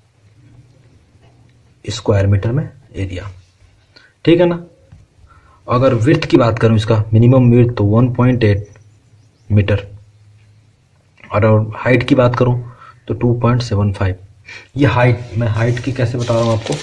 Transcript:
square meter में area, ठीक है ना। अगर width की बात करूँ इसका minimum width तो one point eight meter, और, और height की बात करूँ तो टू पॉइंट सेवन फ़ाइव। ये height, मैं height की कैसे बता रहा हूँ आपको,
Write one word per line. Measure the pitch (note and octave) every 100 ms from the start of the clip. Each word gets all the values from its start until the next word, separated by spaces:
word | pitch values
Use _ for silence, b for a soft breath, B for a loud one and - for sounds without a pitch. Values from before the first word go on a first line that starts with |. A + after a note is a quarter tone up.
| _ _ _ _ - - - _ _ _ _ _ _ _ _ _ _ _ -
square | - - G2 G2
meter | G2+ A2+
में | C#3 - - - -
area, | F#2 F#2 - - _ _ _ _ _ b b b D3+
ठीक | E3+
है | F3
ना। | E3+ - _ _ - _ _ - b b b -
अगर | B2 C3 A#2+
width | B2 D3+ -
की | C#3+
बात | A#2 G#2+
करूँ | A2+ A2
इसका | - A2 G#2
minimum | A2 A#2+ C3 A#2+
width | A#2+ A#2+ A2+
तो | G2+
one | A2+ B2+
point | B2 B2 A#2+
eight | G#2 G2 - - _ _ _ _ _ _ -
meter, | G#2 G2 G2+ - - - _ _ _ _ _ _ _ _ _ _ _
और, | - G#2 A2
और | G#2+ G#2+ -
height | B2 B2+
की | - C3
बात | B2 -
करूँ | B2 A#2+ B B B B -
तो |
टू | A2+ A#2+ A#2
पॉइंट | A#2 B2
सेवन | - G2+ G2+
फ़ाइव। | G2 F#2+ - - _ - B B C3
ये | C#3+
height, | B2 B2 A2+ - A2
मैं | A2+
height | G#2 A#2+ B2
की | -
कैसे | B2 A#2 B2
बता | A#2+
रहा | A#2
हूँ | A#2
आपको, | A2 - D3